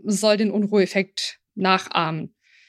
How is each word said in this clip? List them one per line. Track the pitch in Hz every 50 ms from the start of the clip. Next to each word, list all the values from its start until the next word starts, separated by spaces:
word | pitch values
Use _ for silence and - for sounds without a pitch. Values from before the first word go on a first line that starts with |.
| -
soll | 202 208 190 214 214 208
den | 202 220 214 -
Unruheeffekt | 214 208 196 208 208 185 185 - 202 185 - _ - - - - _ _ _ _
nachahmen. | - 190 185 190 185 - - - - 170 160 160 160 151 - - _ _ _ _ _ _